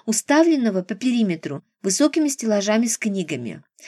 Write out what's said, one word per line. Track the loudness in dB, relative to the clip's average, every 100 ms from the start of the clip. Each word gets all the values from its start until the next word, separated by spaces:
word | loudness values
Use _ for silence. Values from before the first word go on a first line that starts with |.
| -4
уставленного | -4 2 4 4 4 2 0
по | -4
периметру | -4 0 2 0 0 -6 -10 -12 _
высокими | -4 2 2 2 0
стеллажами | -2 -2 0 2 0 0
с | -2
книгами. | -4 -4 -4 -6 -8 -12 _ _